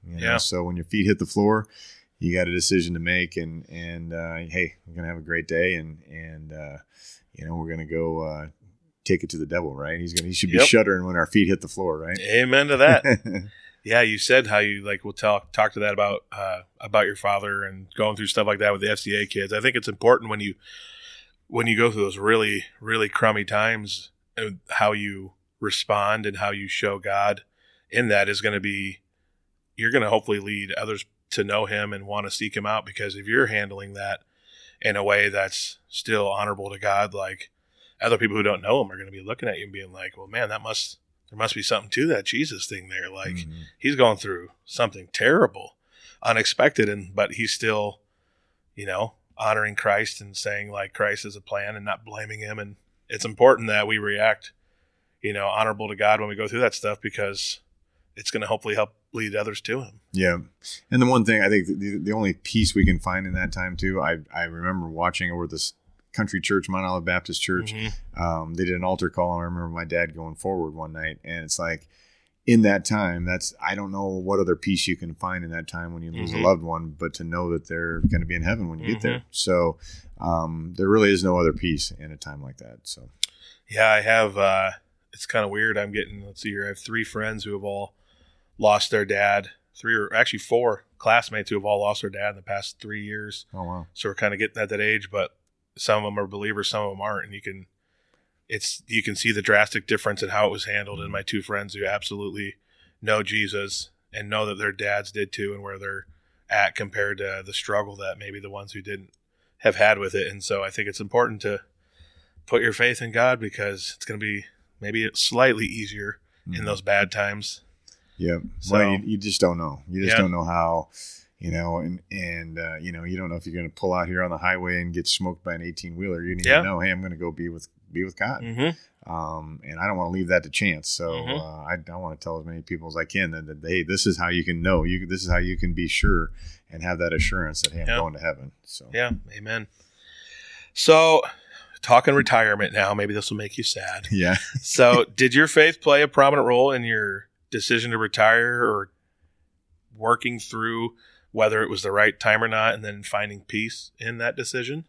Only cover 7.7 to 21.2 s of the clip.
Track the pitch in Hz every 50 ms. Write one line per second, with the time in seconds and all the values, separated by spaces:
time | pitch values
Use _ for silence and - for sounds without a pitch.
7.7 | 82 80 80 78 80 80 82 82 82 80 80 78 76 76 76 78 - _ _ -
8.7 | _ _ _ _ _ _ _ - 95 90 - 82 - 80 78 73 82 87 87 76
9.7 | 67 67 71 76 82 85 85 85 82 82 80 90 92 82 - 92 85 104 131 -
10.7 | - 113 107 98 95 92 90 92 90 87 80 - - 107 98 85 98 - - 80
11.7 | - - 95 90 78 78 80 82 90 92 95 101 107 120 127 127 131 139 143 147
12.7 | 143 127 135 151 165 147 - 139 123 101 - 117 92 98 95 104 - - - -
13.7 | _ _ _ 104 110 120 120 110 107 104 - - 123 131 123 107 107 104 104 104
14.7 | 101 101 98 104 101 98 _ 104 98 - - 107 104 101 - - - - 107 107
15.7 | - 104 104 104 101 98 101 101 101 - _ _ - 101 98 95 92 90 90 _
16.7 | _ _ - 107 104 107 104 98 101 - - 101 101 101 98 104 101 98 98 98
17.7 | 95 95 95 87 - - 110 110 107 101 107 98 - - 107 104 104 98 107 104
18.7 | 101 95 101 104 107 101 - 101 101 104 104 101 - 104 98 95 107 107 110 131
19.7 | 123 120 104 - 101 - - 117 127 - 113 110 107 104 101 101 92 _ _ -
20.7 | - - - - - - - - - -